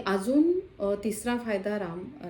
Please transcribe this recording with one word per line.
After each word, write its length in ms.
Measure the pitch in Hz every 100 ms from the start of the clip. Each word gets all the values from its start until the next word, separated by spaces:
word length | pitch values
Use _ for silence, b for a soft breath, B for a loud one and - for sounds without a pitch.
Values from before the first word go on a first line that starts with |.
| 196
अजून, 540 | 196 214 285 330 370 - -
अ, 140 | 202 202
तिसरा 320 | 220 214 240 240
फायदा 420 | 233 196 208 208
राम 320 | 170 175 - -